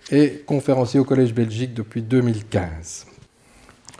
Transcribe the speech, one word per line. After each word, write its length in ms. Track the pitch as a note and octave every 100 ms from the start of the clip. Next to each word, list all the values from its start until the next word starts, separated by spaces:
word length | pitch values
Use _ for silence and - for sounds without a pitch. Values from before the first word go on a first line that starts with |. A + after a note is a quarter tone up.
| -
et 320 | C#3 D3 - -
conférencier 540 | C#3+ C#3 C3 A#2 C#3
au 60 | C3
Collège 280 | C3 B2
Belgique 400 | A#2 A2+ A2 B2+
depuis 280 | A#2 G#2 A#2+
deux 200 | A2+ B2+
mille 240 | B2 G#2+ -
quinze. 600 | G2+ F2 D#2+ E2 - - - - _ _ - - _ -